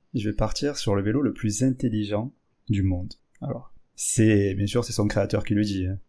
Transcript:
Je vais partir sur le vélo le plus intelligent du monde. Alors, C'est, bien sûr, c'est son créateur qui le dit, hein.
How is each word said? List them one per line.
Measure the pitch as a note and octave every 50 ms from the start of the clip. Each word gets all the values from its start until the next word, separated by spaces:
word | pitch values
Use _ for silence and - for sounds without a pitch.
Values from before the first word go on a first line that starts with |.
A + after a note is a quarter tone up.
| _ _ -
Je | B2+ G2+ G#2+
vais | G#2+
partir | - G#2+ G#2+ - - C#3+ C#3+ D#3+
sur | - - - G2+
le | G2+
vélo | F#2+ G#2 G#2+ C#3+
le | D3 A2 -
plus | - - G#2+ G2 - B2+
intelligent | C3 B2+ B2+ - A#2+ G#2+ G#2+ G#2 G2+ G#2 G#2 A2+ C#3 - _ _ _ _ _ _ -
du | G#2 G2 F#2+
monde. | F#2+ F2+ F2 F#2 - - - _ _ _ _
Alors, | C#3+ C#3 A#2+ A#2+ - - - - - _ _ -
C'est, | - - - B2 A2 A2 G#2+ G2+ G2+ G2 F#2+
bien | F#2+ G2+
sûr, | G2+ - A#2+ -
c'est | - -
son | - G#2
créateur | G#2 - G#2 G2 G2+ - G#2 -
qui | - G#2
le | G2+ G#2+
dit, | G#2 G2 F#2+ F#2
hein. | F#2 G2 G2 -